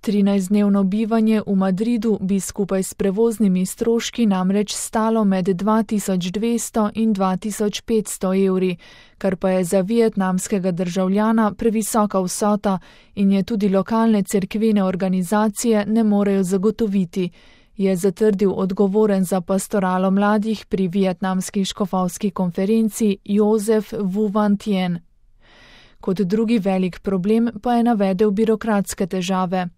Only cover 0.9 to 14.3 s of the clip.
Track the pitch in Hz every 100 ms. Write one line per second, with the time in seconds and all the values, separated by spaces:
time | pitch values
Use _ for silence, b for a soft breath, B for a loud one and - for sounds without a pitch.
0.9 | 208 220 226 220 220 - 196 190 185 226
1.9 | 240 226 202 190 196 - - 196 190 190
2.9 | - 196 190 233 214 208 185 185 - 226
3.9 | 233 - - 226 190 185 202 208 - -
4.9 | 226 220 226 208 190 180 180 196 220 220
5.9 | 214 196 190 180 202 226 233 - 226 208
6.9 | 214 226 196 190 185 220 196 208 - -
7.9 | 226 208 - 190 190 190 185 185 175 B
8.9 | B B B 196 185 190 185 180 196 190
9.9 | 233 226 208 185 185 - 208 185 175 180
10.9 | 180 185 196 214 226 214 196 226 220 208
11.9 | 233 208 190 180 - 214 208 208 190 B
12.9 | B B - 196 196 190 233 202 190 185
13.9 | 226 226 214 196